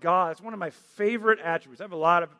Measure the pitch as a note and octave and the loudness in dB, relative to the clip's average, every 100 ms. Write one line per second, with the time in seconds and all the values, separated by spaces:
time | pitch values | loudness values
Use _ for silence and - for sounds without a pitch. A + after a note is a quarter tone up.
0 | E3 F#3 E3+ D#3+ A3 G#3+ E3 - _ - | 0 2 0 -4 -12 -10 -10 -12 _ -4
1 | G#3 A#3 A3 G#3+ E3 E3 C3+ A#2+ G3+ E3 | -2 0 0 0 -2 -4 -6 -16 -14 0
2 | D#3+ F3 D#3+ | 4 4 0